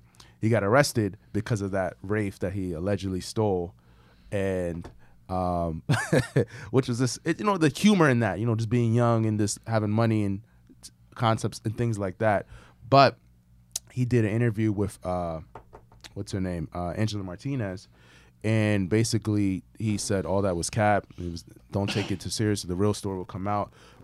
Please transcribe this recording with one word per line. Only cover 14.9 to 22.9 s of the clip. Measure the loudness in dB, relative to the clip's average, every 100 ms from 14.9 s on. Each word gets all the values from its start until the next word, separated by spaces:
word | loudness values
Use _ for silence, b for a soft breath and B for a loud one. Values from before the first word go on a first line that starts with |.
| -4 -6
uh, | -4 -4 -8 -12 -20 -20 -20 -20 -20 -16
what's | -12 -8
her | -4
name, | -4 -4 -6
uh, | -6 -6
Angela | -4 -4 -4
Martinez, | -10 -10 -8 -6 -6 -8 -14 b b b b _
and | -2 2 2 0 2
basically | 2 2 0 0 0 0 -2 -8 -6
he | -2 -2
said | -2 -2 0
all | 0
that | 0 -2
was | -2
cap. | 0 2 2 0 -10
It | -10
was, | -10 -14 -20 -6
"Don't | -2 0
take | -2 -2
it | -4
too | -6
seriously. | -2 0 0 -4
The |
real | 0 0